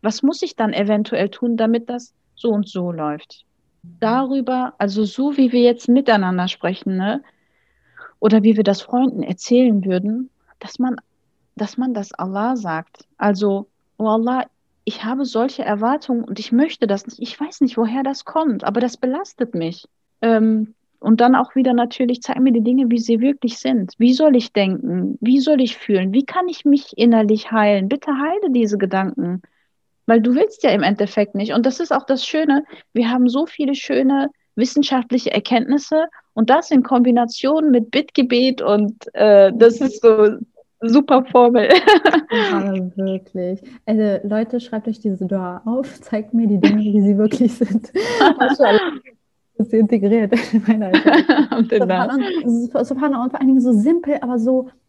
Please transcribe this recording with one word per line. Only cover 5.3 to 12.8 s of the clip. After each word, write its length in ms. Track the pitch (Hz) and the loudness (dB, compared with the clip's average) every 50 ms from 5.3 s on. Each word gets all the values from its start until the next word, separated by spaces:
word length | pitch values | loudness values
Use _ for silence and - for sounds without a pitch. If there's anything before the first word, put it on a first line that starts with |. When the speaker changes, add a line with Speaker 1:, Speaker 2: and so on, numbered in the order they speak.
| 285 277 | 0 2
Speaker 1:
wie 140 | 269 247 | 0 2
wir 100 | 240 247 | 2 4
jetzt 260 | 240 240 240 240 - - | 4 4 2 0 0 0
miteinander 580 | 240 262 277 262 226 208 196 185 185 180 180 190 | 2 2 4 2 2 2 2 0 -2 -2 -4 -4
sprechen, 500 | - _ - 170 185 - - 196 190 185 | -6 _ -6 -6 -6 -6 -6 -6 -4 -4
ne? 260 | 185 202 233 285 - _ _ _ _ _ _ _ _ _ _ _ _ _ _ - - - _ _ | -4 -4 -6 -6 -10 _ _ _ _ _ _ _ _ _ _ _ _ _ _ -20 -20 -20 _ _
Oder 240 | - 214 214 220 202 | 0 2 2 4 4
wie 140 | 226 226 208 | 4 2 4
wir 60 | 214 | 2
das 180 | 196 196 190 | 0 0 -2
Freunden 420 | - - - 247 262 262 254 202 160 | -4 -6 -2 -2 -2 -2 -2 -4 -8
erzählen 640 | - 185 - - - 240 240 254 247 220 202 185 | -8 -8 -10 -4 0 2 4 4 4 2 0 0
würden, 440 | 190 185 185 190 208 220 240 262 262 _ _ _ _ _ _ | -2 -2 -2 -2 -4 -6 -6 -8 -10 _ _ _ _ _ _
dass 200 | - - - - | -20 -20 -8 -6
man, 180 | 247 254 240 - _ _ _ _ _ _ _ _ _ _ _ | -4 -4 -4 -8 _ _ _ _ _ _ _ _ _ _ _
dass 220 | - 208 202 - - | -10 -10 -8 -6 -6
man 160 | 247 254 240 | -6 -4 -4
das 200 | 214 196 196 - | -6 -8 -10 -10
Allah 420 | - 185 185 190 202 208 240 262 | -10 -10 -8 -6 -4 -4 -4 -4
sagt. 500 | 247 208 180 160 160 | -4 -6 -6 -8 -8